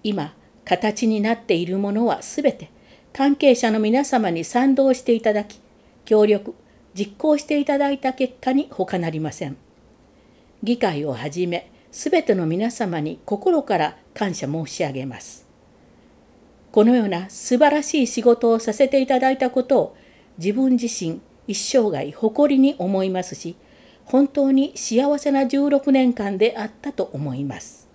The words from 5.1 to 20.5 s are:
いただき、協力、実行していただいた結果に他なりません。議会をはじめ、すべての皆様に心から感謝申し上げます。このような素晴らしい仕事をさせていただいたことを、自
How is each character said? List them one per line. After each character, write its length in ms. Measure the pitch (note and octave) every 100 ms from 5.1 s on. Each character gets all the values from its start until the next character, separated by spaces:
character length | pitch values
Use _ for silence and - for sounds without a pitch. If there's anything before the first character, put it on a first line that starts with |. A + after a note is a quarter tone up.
い 80 | A3+
た 100 | A3+
だ 120 | G#3
き、 140 | G3+ - _ _ _ _
協 220 | - G#3+ G#3+
力、 280 | G#3 G#3 - _ _ _
実 200 | F#3 G3+ -
行 220 | D#4 D4
し 60 |
て 140 | - D4
い 40 |
た 140 | C#4+ C#4
だ 120 | C#4+
い 80 | C#4
た 140 | C4
結 220 | C4 B3+ -
果 100 | C4
に 160 | C4+ -
他 280 | - F#3 F#3
な 100 | E3
り 120 | D#3+
ま 120 | D#3
せ 140 | - D3+
ん。 100 | C#3 _ _ _ _ _ _ _ _ _ _
議 140 | G#3 A#3+
会 300 | G3+ D3 D3
を 80 |
は 160 | A#2 D3
じ 160 | D#3+ F3+
め、 240 | E3+ - _ _
す 200 | - D4
べ 120 | E4+
て 120 | -
の 120 | G3 E3
皆 240 | E3+ A3+
様 300 | - G#3 E3+
に 180 | D3+ E3+
心 380 | - G#3 F#4 E4
か 160 | - F3+
ら 180 | D3+ - _
感 220 | - G3+
謝 120 | E3 C#3
申 200 | D#3+ D3+
し 180 | -
上 80 | D#3+
げ 140 | C3+ C3+
ま 120 | G#2+
す。 280 | - - _ _ _ _ _ _ _ _ _ _ _ _ _
こ 120 | G#3+
の 100 | A3
よ 100 | B3
う 40 | G#3
な 220 | F3 F#3+
素 260 | - - B3
晴 180 | D4
ら 80 | D4+
し 200 | C#4+ D4+
い 40 | A#3+
仕 160 | -
事 280 | A#3+ A#3+ A#3
を 80 | A3+
さ 160 | A3+
せ 120 | G#3+ C4+
て 140 | C4+
い 60 | C4
た 120 | B3+
だ 120 | C4
い 80 | C4
た 120 | -
こ 120 | C4
と 180 | B3 C4
を、 160 | D#3 - _ _ _ -
自 160 | F3+